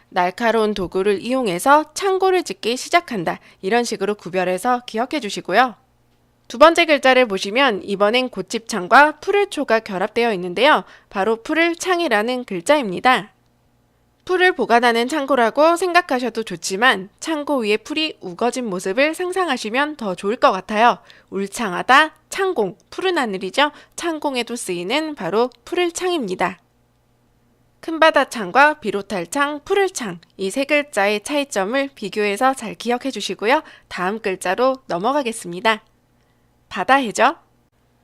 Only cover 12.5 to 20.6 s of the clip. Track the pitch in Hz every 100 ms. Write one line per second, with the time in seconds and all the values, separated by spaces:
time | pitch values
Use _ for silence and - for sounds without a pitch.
12.5 | 185 - 294 220 180 - 240 196 _ _
13.5 | _ _ _ _ _ _ _ - 359 370
14.5 | 359 226 233 240 233 247 311 277 269 226
15.5 | 277 320 339 370 349 349 254 247 226 220
16.5 | 175 - 190 254 196 190 - - 311 285
17.5 | 277 208 214 - 302 311 - 185 175 240
18.5 | 254 233 180 190 208 302 320 359 370 339
19.5 | 247 214 247 294 302 208 180 196 247 277
20.5 | 190